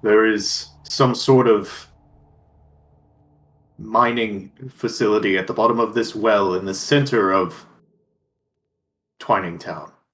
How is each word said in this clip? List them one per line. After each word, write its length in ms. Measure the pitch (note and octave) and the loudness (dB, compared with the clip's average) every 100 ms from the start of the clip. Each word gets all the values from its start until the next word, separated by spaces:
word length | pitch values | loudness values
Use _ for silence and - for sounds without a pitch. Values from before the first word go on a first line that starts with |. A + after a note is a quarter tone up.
There 240 | A2 G#2+ | 6 4
is 420 | A2 G#2+ G2+ - - - | 6 2 -2 -6 -8 -18
some 300 | - - C3 | -10 0 0
sort 340 | A#2 - C3+ A#2 | 2 4 4 6
of 400 | G#2+ - - - _ _ _ _ _ _ _ _ _ _ _ _ _ _ _ _ _ _ _ | 2 2 -14 -18 _ _ _ _ _ _ _ _ _ _ _ _ _ _ _ _ _ _ _
mining 720 | G#2+ A2+ A#2+ A#2+ A2 G2+ F#2+ _ C3 | -10 -2 0 0 -4 -6 -14 _ -20
facility 680 | - A#2 - A2 G#2+ G#2 F#2+ | -8 -8 -2 0 2 0 -2
at 100 | F#2 | -2
the 60 | |
bottom 260 | F#2 A#2 A#2 | -2 0 0
of 140 | A2+ | 0
this 220 | A#2 A2 | -2 -4
well 380 | A2 A2 G#2 F#2+ | -2 0 2 2
in 120 | F#2 | -2
the 80 | F#2+ | -4
center 580 | G2 - D3 C3+ A#2+ G2 | -8 0 0 2 0 2
of 340 | F#2+ F#2 - - _ _ _ _ _ _ _ _ _ _ _ _ _ _ _ | 0 -2 -6 -20 _ _ _ _ _ _ _ _ _ _ _ _ _ _ _
Twining 380 | - G#2+ F2+ E2+ | -2 0 0 -10
Town. 320 | - D#2+ D2 _ _ | -12 -12 -14 _ _